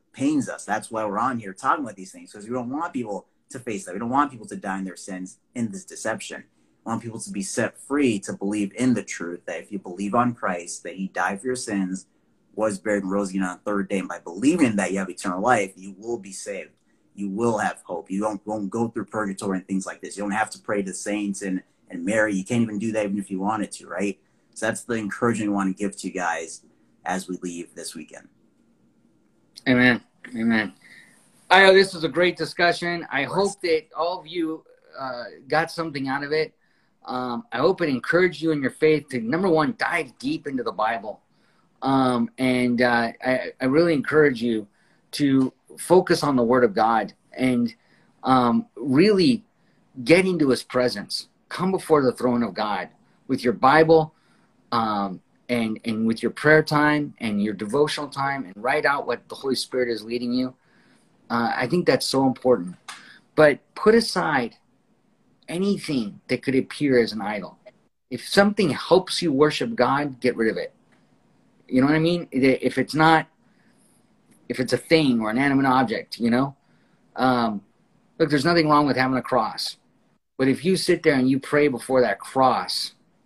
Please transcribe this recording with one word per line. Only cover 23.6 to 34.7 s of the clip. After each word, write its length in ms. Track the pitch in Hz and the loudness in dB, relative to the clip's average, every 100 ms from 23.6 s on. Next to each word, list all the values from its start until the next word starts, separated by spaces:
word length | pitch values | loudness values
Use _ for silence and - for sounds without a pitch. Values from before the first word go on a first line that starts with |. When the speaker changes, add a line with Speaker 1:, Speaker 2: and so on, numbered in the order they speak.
| 98 | -4
Speaker 1:
to, 140 | - - | -10 -10
right? 340 | 82 101 - _ _ _ | -4 -4 -6 _ _ _
So 140 | - 110 | -6 -4
that's 160 | 110 | -4
the 140 | - 113 | -4 -4
encouragement 540 | 104 - 120 113 104 | -4 -2 0 0 0
we 40 | |
want 200 | 101 98 | 0 -2
to 80 | 92 | -2
give 140 | 101 - | -6 -6
to 100 | 95 | -8
you 40 | |
guys 480 | 92 87 82 82 - _ _ _ _ - | -4 -4 -4 -6 -14 _ _ _ _ -6
as 200 | 92 95 | -6 -6
we 120 | 90 | -8
leave 360 | 90 85 85 | -8 -10 -12
this 200 | - 82 | -14 -14
weekend. 340 | 82 76 69 - _ _ _ _ _ _ _ _ _ _ _ _ - - | -14 -16 -20 -20 _ _ _ _ _ _ _ _ _ _ _ _ -8 0
Speaker 2:
Amen. 360 | 127 127 113 _ _ - 113 | 4 4 2 _ _ -14 -4
Amen. 380 | 113 113 104 - - - - _ _ _ - | 0 2 0 -8 -20 -20 -20 _ _ _ 4
Io, 220 | 185 190 | 8 10
this 220 | 190 190 | 8 6
was 100 | 175 | 0
a 40 | 156 | -4
great 280 | 131 180 175 | 2 0 0
discussion. 720 | 156 - 175 156 170 170 - | -6 0 2 2 -2 -6 -4
I 100 | 135 | -4
Speaker 1:
Of 100 | 143 | -2
course. 220 | 170 202 | 0 0
Speaker 2:
hope 100 | - | -2
that 300 | 175 160 - - | 0 0 -2 -4
all 240 | 170 180 | -4 -4
of 60 | 156 | -8
you, 360 | 175 160 160 _ | -4 -4 -6 _